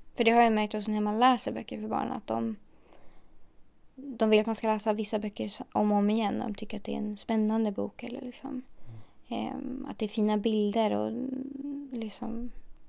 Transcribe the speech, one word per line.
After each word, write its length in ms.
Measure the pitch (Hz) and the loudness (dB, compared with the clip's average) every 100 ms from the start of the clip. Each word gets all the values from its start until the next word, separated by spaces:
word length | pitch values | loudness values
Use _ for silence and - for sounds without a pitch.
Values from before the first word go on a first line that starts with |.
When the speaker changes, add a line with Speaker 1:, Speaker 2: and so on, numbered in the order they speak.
| - - | -8 2
Speaker 1:
för 80 | |
det 80 | 226 | 6
har 100 | 233 | 8
jag 120 | 233 | 8
märkt 220 | 214 214 214 | 6 2 -2
också 160 | 208 | -2
när 100 | 214 | 0
man 180 | 208 214 | 0 4
läser 320 | 247 233 - | 6 4 0
böcker 300 | 214 - 214 | -6 -6 -8
för 60 | 214 | -4
barn, 240 | - - | -2 -2
att 160 | - - | -4 -2
de 280 | - 226 214 - - - - - - - - - - - - - - | -2 -2 -6 -12 -20 -20 -16 -14 -14 -16 -18 -18 -20 -20 -20 -20 -16
de 260 | 277 226 220 | -12 0 6
vill 100 | 214 | 6
att 60 | 214 | 4
man 100 | 220 | 0
ska 120 | 226 | 0
läsa 260 | 214 220 | 2 2
vissa 260 | 214 208 214 | 0 0 -2
böcker 260 | 208 - 214 | -4 -4 -4
s-, 160 | - - | -4 -2
om 200 | 214 214 | 2 4
och 60 | 208 | 4
om 120 | 202 | 4
igen 320 | 220 214 208 | 4 2 0
om 60 | 214 | -4
de 80 | 208 | -6
tycker 220 | 208 202 | -6 -6
att 60 | |
det 100 | 202 | -4
är 40 | 208 | -4
en 200 | 208 208 | -4 -4
spännande 540 | - 220 214 220 220 | 0 2 2 2 0
bok 320 | 196 202 - | 0 -4 -6
eller 180 | 233 240 | -10 -8
liksom, 400 | 247 240 269 254 254 - - 113 - - - | -10 -10 -8 -8 -10 -10 -10 -10 -14 -18 -8
Speaker 2:
Mm. 200 | 233 110 | -4 -4
Speaker 1:
ehm, 380 | - - - - | -4 -6 -8 -8
att 100 | 202 | -4
det 60 | 214 | -4
är 40 | |
fina 280 | - 214 214 | 2 2 4
bilder 600 | 214 214 208 208 214 208 | 4 2 2 4 2 2
och, 100 | 214 | 0
mm, 840 | 226 254 254 262 269 285 285 285 | -2 -4 -4 -6 -8 -8 -8 -8
liksom, 580 | 254 220 - 214 226 240 - - - | -6 -6 -6 -6 -4 -4 -6 -10 -14